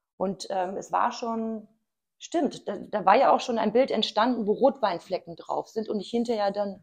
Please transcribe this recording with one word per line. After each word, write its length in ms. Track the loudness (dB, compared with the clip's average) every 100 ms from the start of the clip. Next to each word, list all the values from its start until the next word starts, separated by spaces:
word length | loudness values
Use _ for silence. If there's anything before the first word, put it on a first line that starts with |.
| _ _
Und, 280 | -4 -4 -6
ähm, 260 | -4 -4 -6
es 160 | -4
war 180 | 0 0
schon, 560 | -2 -6 -4 -6 -8 -12 _ _ _ _ _
stimmt, 480 | -4 -2 -2 -4 -10
da, 120 | -10
da 260 | -6 0
war 100 | 2 4
ja 140 | 4
auch 60 | 4
schon 180 | 2 -2
ein 140 | 2
Bild 160 | 2 2
entstanden, 560 | 0 0 0 0 0 2
wo 60 |
Rotweinflecken 840 | 6 6 4 -2 -2 -6 -8 -6 -16
drauf 320 | -8 -6 -6
sind 200 | -8 -4
und 100 | -4
ich 80 | -2
hinterher 420 | -2 0 0 0
dann 320 | 0 -4 -6